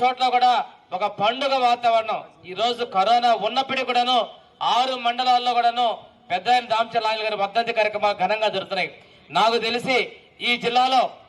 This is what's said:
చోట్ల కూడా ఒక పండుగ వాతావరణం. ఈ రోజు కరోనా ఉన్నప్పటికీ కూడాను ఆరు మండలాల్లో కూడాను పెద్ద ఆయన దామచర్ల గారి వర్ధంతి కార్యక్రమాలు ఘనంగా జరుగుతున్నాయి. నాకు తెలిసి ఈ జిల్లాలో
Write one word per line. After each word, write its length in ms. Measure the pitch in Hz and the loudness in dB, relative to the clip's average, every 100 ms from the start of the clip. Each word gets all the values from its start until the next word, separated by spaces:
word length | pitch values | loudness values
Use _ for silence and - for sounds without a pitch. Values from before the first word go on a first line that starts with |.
చోట్ల 240 | 247 254 254 | -2 0 0
కూడా 360 | 247 247 226 - - _ | 4 4 2 -2 -12 _
ఒక 120 | 180 | -6
పండుగ 520 | 202 196 214 262 277 269 | -4 0 -2 0 -2 2
వాతావరణం. 640 | 247 240 240 226 220 175 - - 170 | 2 2 2 0 0 -6 -8 -20 -12
ఈ 80 | |
రోజు 300 | 185 240 240 | -4 -4 -2
కరోనా 500 | 240 190 202 240 240 | -2 0 2 4 4
ఉన్నప్పటికీ 520 | 214 214 254 269 262 247 | 2 0 -2 -2 -4 0
కూడాను 400 | 247 247 247 185 - - _ | 0 2 0 -2 -8 -20 _
ఆరు 320 | 165 226 262 | 0 0 0
మండలాల్లో 600 | 254 233 240 254 247 247 | -2 -2 0 2 2 2
కూడాను 440 | 240 240 240 233 196 - _ - | 2 2 0 -2 -4 -12 _ -6
పెద్ద 200 | 180 208 | -4 2
ఆయన 160 | 247 233 | 0 2
దామచర్ల 580 | 220 226 233 202 220 | -2 0 -2 -2 -2
గారి 120 | 214 202 | -4 -2
వర్ధంతి 360 | 196 226 233 | -2 -2 0
కార్యక్రమాలు 540 | 226 214 208 208 196 185 | 0 0 0 -2 0 -2
ఘనంగా 220 | 214 - | 0 -2
జరుగుతున్నాయి. 460 | 190 175 196 160 - - - - | -4 -6 -6 -6 -8 -20 -20 -6
నాకు 280 | 160 226 233 | 0 2 2
తెలిసి 540 | 226 240 262 240 175 - - - | -2 -4 0 -2 -2 -10 -20 -6
ఈ 160 | 226 240 | -4 -2
జిల్లాలో 540 | 233 247 254 262 208 - | 0 2 2 2 0 -6